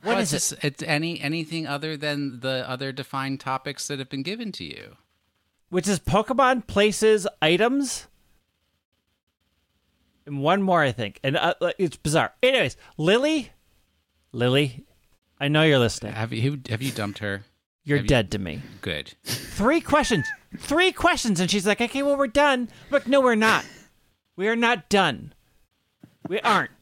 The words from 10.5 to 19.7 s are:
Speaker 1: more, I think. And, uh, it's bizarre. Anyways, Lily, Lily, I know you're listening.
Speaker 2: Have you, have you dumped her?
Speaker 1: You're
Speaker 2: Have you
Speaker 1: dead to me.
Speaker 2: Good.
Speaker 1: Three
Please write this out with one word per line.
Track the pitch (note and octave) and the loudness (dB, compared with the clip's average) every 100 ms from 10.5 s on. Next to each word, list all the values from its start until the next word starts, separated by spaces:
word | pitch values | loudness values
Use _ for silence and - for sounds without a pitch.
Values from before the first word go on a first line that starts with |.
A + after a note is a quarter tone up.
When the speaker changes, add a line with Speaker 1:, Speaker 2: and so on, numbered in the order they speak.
| G3 | 2
Speaker 1:
more, | G3 F3 | 4 4
I | C#3+ | 2
think. | A#2 G#2 - | 0 -6 -4
And, | C3+ C#3+ | -4 0
uh, | E3+ - F3 - | 0 0 -2 0
it's | F3 - | -2 -2
bizarre. | - D#3 A#2+ _ | -2 0 0 _
Anyways, | B3+ C4 D3 - - - | 2 2 0 -4 -20 -2
Lily, | D#3 A3+ D4 D#4 A3+ _ _ _ _ _ _ _ _ | 2 4 4 0 -4 _ _ _ _ _ _ _ _
Lily, | A#2 B2 C3+ D3 B2 - _ _ _ _ _ | -2 2 2 0 -4 -20 _ _ _ _ _
I | C#3+ | 0
know | D3+ | 4
you're | D#3+ C#3 | 6 6
listening. | A#2 - G#2 | 4 0 -10
Speaker 2:
Have | A2 A2+ | -6 -6
you, | A#2 B2+ C#3+ B2+ | -2 -2 -2 -6
have | A2 | -6
you | C3+ | -4
dumped | A2+ G#2 G2+ | -6 -8 -6
her? | G#2 G2 G#2 _ _ _ | -8 -8 -10 _ _ _
Speaker 1:
You're | - C#3+ | -2 -2
Speaker 2:
Have | |
you | A2+ | 2
Speaker 1:
dead | C3 F#2+ | 2 2
to | G2+ | -6
me. | F2+ D2+ - - | -6 -10 -14 -12
Speaker 2:
Good. | - D2+ - - | -8 -8 -10 -16
Speaker 1:
Three | - - - - G#3 | -10 -10 -8 -2 2